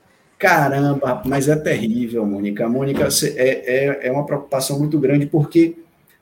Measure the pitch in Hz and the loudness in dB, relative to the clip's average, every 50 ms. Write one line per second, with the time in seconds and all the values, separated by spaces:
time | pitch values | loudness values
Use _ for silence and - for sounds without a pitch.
0 | _ _ _ _ _ _ _ - - 185 175 160 143 139 139 139 143 143 139 131 | _ _ _ _ _ _ _ 0 2 4 4 4 2 2 2 0 0 0 0 0
1 | 135 127 123 - - 131 135 139 131 147 156 151 - 175 139 110 107 110 113 123 | 0 -2 -2 -2 -4 -2 -2 0 2 2 2 2 0 -2 -2 -2 -2 -2 -2 -2
2 | 120 113 117 113 104 101 98 101 104 101 101 110 117 117 123 135 139 139 139 - | -2 -4 -2 -2 -2 -2 -2 -2 -4 -4 -2 -2 -2 -2 0 0 -2 -2 -2 0
3 | 147 - - - 151 151 147 - 127 135 131 - - 123 127 135 139 143 135 - | 0 0 0 0 -2 -2 -2 0 0 0 0 0 -2 -2 0 0 0 0 -2 -2
4 | - 127 131 143 143 147 151 139 - - 135 135 131 - 143 143 147 151 156 147 | -2 -2 -2 -2 -2 -4 -4 -6 -6 -4 -4 -4 -2 -2 -2 -2 -2 0 0 2
5 | 131 131 143 147 143 143 - 156 147 - - 170 165 165 165 - - _ _ _ | 2 4 4 2 2 2 2 0 0 2 4 4 4 4 0 -6 -16 _ _ _
6 | _ _ _ _ | _ _ _ _